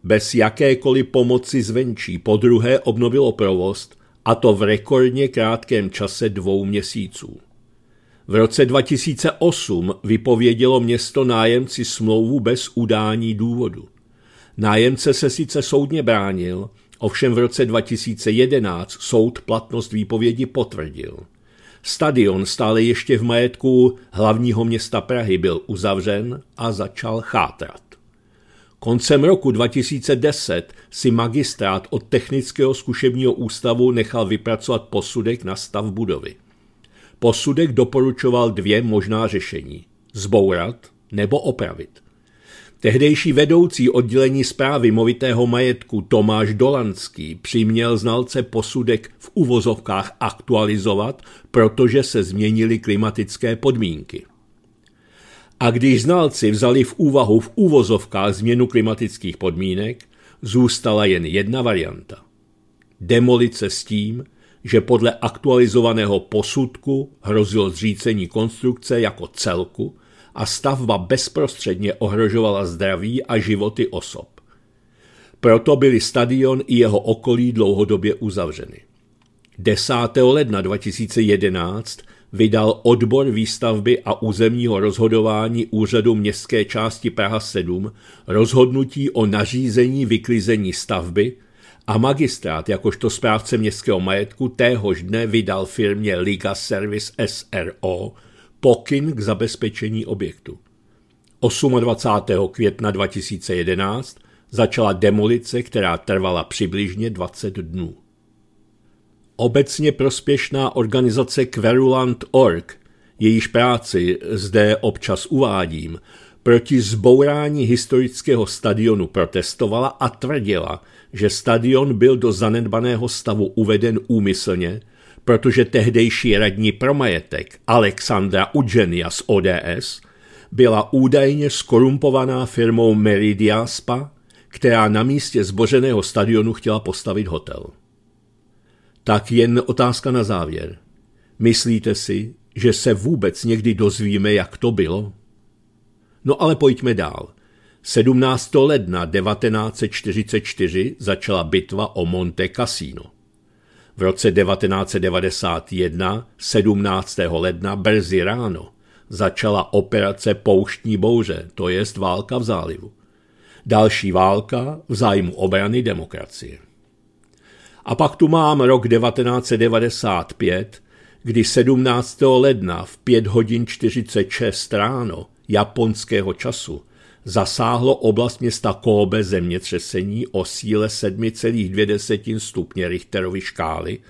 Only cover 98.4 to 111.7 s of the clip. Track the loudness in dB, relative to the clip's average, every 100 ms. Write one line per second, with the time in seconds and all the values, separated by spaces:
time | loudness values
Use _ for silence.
98.4 | _ _ 2 2 2 -4 -2 -4 -4 -2
99.4 | -4 -4 -6 -6 -6 -6 -6 -6 -6 -10
100.4 | -20 -20 _ _ _ _ _ _ _ -4
101.4 | -2 0 2 2 0 0 0 0 0 -2
102.4 | -2 0 -2 0 -4 -2 -4 -4 -10 -10
103.4 | -6 -4 -2 -2 -2 -4 -10 -16 _ _
104.4 | _ 0 0 2 0 2 2 2 2 0
105.4 | -2 -8 -4 -2 -2 -2 -2 -2 0 -2
106.4 | -4 -4 -4 -4 -6 -4 -8 -6 -10 -8
107.4 | -10 -10 -10 -8 -10 -12 _ _ _ _
108.4 | _ _ _ _ _ _ _ _ _ -2
109.4 | 0 2 0 0 0 2 0 -2 -2 -2
110.4 | 0 -2 -2 0 0 2 2 2 -2 -2
111.4 | -2 0 2